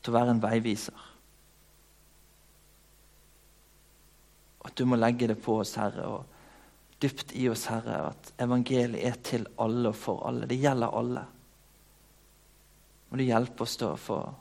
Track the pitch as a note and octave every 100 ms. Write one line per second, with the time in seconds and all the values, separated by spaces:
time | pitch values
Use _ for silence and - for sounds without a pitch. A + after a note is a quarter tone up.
0 | - A#2 B2 A#2 A2 A2+ A2+ G#2+ - -
1 | - - _ _ _ _ _ _ _ _
2 | - - - _ - _ _ _ _ _
3 | - - - - - _ _ _ _ _
4 | - _ - _ _ - - - B2 A#2+
5 | A2+ A#2+ A#2+ G#2+ - A2 A2+ - G#2 -
6 | - G#2 C3+ - - - - - _ -
7 | C#3+ - - - B2+ A2 - A2+ A2+ G#2+
8 | D2 - - - B2 B2 B2 C3 A#2+ A2+
9 | A#2+ A#2+ - A#2 G#2 - A2 A#2+ A#2 G#2+
10 | - G2 - A#2+ A#2 B2+ C#3+ C3 A#2 A2
11 | A#2+ B2 - - - _ - - - _
12 | - - - _ _ - _ - _ -
13 | - B2+ B2+ A2+ B2 - A#2 - A#2+ D2+
14 | - F2+ - C3+